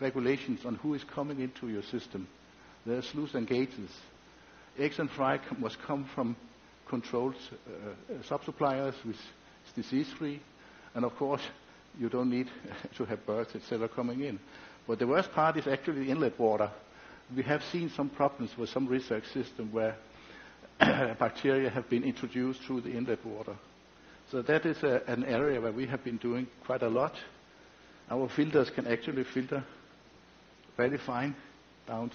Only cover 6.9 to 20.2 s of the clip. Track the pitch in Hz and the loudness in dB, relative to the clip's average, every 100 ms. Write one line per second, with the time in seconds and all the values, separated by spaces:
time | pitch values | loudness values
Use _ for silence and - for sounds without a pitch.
6.9 | 123 - 123 131 131 - 110 - 87 104 | -4 -2 0 0 -2 -10 -16 -14 -12 -10
7.9 | 95 - 175 - 143 - 147 143 131 135 | -10 -10 -10 -4 -6 -4 0 2 2 -2
8.9 | - 117 104 - - - - - - - | -4 -8 -10 -14 -20 -20 -20 -14 -10 -4
9.9 | 131 147 - 151 143 - - - - - | -2 -4 -6 -6 -6 -12 -20 -20 -20 -10
10.9 | 120 120 - 139 139 - - - - - | -2 -2 0 0 0 -4 -12 -20 -20 -16
11.9 | - 117 123 127 123 127 - - - - | -4 -2 2 2 2 0 -6 -12 -10 -8
12.9 | - 113 110 - 107 113 107 - 117 113 | -6 -4 -2 0 -2 -2 -6 -4 -2 -2
13.9 | - 120 127 143 98 - - - - - | -2 -2 -2 -4 -6 -10 -18 -18 -8 -2
14.9 | 113 123 156 185 - 156 156 143 135 - | 2 4 4 4 4 4 4 2 2 2
15.9 | 143 135 147 131 - 113 107 104 - - | 0 2 4 4 4 4 6 2 -2 -16
16.9 | - - - - 127 131 147 - 175 165 | -20 -20 -20 -6 -2 2 2 0 -2 -2
17.9 | - 139 - 143 - 113 - 110 135 131 | -2 -2 2 2 2 -6 -4 -2 0 2
18.9 | 127 - 110 - 139 117 - 110 110 110 | 0 0 -4 -2 -4 -4 -6 -4 0 0
19.9 | 110 - - | 0 -10 -20